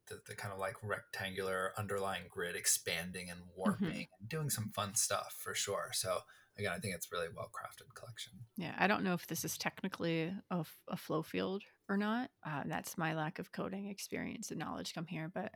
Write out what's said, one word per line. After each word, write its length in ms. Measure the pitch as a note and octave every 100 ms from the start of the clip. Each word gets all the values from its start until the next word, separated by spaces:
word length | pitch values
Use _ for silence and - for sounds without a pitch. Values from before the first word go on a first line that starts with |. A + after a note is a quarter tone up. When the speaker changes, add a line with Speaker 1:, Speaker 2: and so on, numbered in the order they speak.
| -
Speaker 1:
the, 120 | F#2+ -
the 80 |
kind 180 | - G2+
of, 60 | F#2+
like, 160 | F#2+ -
rectangular 880 | G#2 F#2+ - - F#2+ F#2+ F#2+ F#2 F#2+ -
underlying 460 | G2+ G2+ F#2+ F#2 F2+
grid 280 | F#2+ F2 F2+
expanding 720 | - - F#2+ E2+ F2+ F2+ F2+
and 100 | F2 F2+
warping 320 | F2+ G3+ - F3+
Speaker 2:
Mm-hmm. 320 | - - -
Speaker 1:
and 100 | G#2+
doing 200 | D#3+ C#3+
some 220 | - G#2
fun 200 | G2 G2+
stuff 380 | - - G2 - -
for 160 | G#2+
sure. 360 | F#2 G2+ F#2 E2+
So 260 | - F#2+ F2 - - - -
again, 160 | G2+
I 40 | F2
think 140 | G2+
it's 160 | E2+ -
really 200 | F2 E2
well-crafted 640 | - - - - - -
collection. 380 | - A#2 - - - A#2 -
Speaker 2:
Yeah, 180 | D#3+ -
I 100 | F#3+
don't 180 | G#3+
know 80 | F#3
if 140 | F3 -
this 180 | F3
is 120 | - -
technically 760 | - - F#3+ - E3+ E3 D#3+ G3 -
a 80 | F3+
f-, 220 | D3+ - -
a 80 | E3
flow 260 | - D#3
field 400 | D#3+ F#3 F#3+ G3 - - -
or 80 |
not. 340 | G3+ G#3 A#3 B3+ _
Uh, 180 | D#3 D3
that's 320 | D#3+ D#3 - -
my 160 | D#3+
lack 260 | D#3+ D#3 F3
of 140 | F3+
coding 340 | - F#3+ G3 G3+
experience 640 | G3 - - - - -
and 80 | E3
knowledge 340 | - E2 -
come 120 | E3
here, 260 | E3 D#3+ D#3+
but 200 | - G3